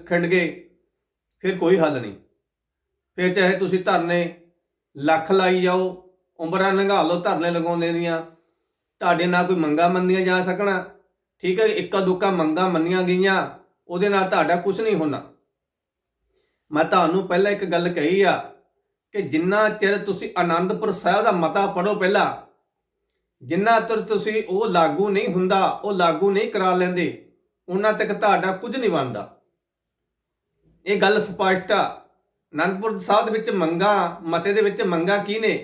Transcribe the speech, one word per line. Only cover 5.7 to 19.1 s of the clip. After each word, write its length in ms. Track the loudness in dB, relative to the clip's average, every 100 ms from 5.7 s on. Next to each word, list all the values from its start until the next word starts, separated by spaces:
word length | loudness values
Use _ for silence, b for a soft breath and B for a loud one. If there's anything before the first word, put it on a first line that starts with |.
| 0 -2 -6 -18 _ _ -10
ਉਮਰਾਂ 340 | -4 0 0
ਲੰਘਾ 300 | 2 2 2
ਲਓ 180 | 2 0
ਧਰਨੇ 300 | -2 -2 -2
ਲਗਾਉਂਦੇ 420 | -2 -2 -2 -2
ਦੀਆਂ, 280 | -2 -2 -4 -8 -18 _ _ _ _ _ _
ਤੁਹਾਡੇ 260 | 0 2 2
ਨਾਲ 200 | 2 2
ਕੋਈ 100 | 0
ਮੰਗਾਂ 340 | 0 2 2
ਮੰਨੀਆਂ 300 | 2 2 2
ਜਾ 220 | 2 0
ਸਕਣਾ। 400 | 0 -2 -2 -2 -6 -16 _ _ _ _
ਠੀਕ 180 | -2 2
ਹੈ, 60 | 2
ਇੱਕਾ 340 | 0 -2 0
ਦੁੱਕਾ 300 | 0 0 0
ਮੰਗਾਂ 400 | 0 0 0 0
ਮੰਨੀਆਂ 320 | 0 0 0
ਗਈਆਂ, 480 | 0 2 2 2 -2 -10 _ _ -10
ਉਹਦੇ 200 | -2 0
ਨਾਲ 220 | 2 2
ਤੁਹਾਡਾ 260 | 2 2 0
ਕੁਛ 240 | 0 -2
ਨਹੀਂ 140 | 0
ਹੋਣਾ। 280 | 0 0 -4 -10 _ _ _ _ _ _ _ _ _ _ _ _ _ _
ਮੈਂ 140 | -2
ਤੁਹਾਨੂੰ 420 | 2 2 2 0 0
ਪਹਿਲਾਂ 260 | 0 0
ਇੱਕ 120 | -2
ਗੱਲ 280 | -2 -2 -2
ਕਹੀ 300 | -2 0 2
ਆ 140 | 2 0 -4 -18 _ _ _ _ _